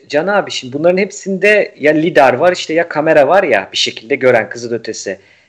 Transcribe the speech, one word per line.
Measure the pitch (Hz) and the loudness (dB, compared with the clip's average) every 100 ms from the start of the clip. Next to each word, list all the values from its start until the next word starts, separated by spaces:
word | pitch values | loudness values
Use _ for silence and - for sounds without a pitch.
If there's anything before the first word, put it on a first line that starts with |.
| - | -4
Can | 147 180 | -2 0
abi, | 202 156 | 0 -2
şimdi | - 127 | -6 -8
bunların | 139 170 185 | -2 0 0
hepsinde | 202 - 190 185 208 208 - - | -2 -6 -8 0 2 2 0 -2
ya | 139 | 0
lidar | 156 165 151 135 | 2 2 4 4
var, | 123 175 | 4 2
işte | 180 - | 0 -2
ya | 160 170 | -2 -2
kamera | 151 156 151 135 | -2 2 4 4
var | 190 | 2
ya | 175 104 95 | 2 0 -2
bir | - | -4
şekilde | - - 110 139 | -6 -6 -6 0
gören | 127 120 101 | 2 2 0
kızılötesi. | 117 117 117 113 107 104 92 _ _ | -8 -8 -8 -8 -10 -10 -12 _ _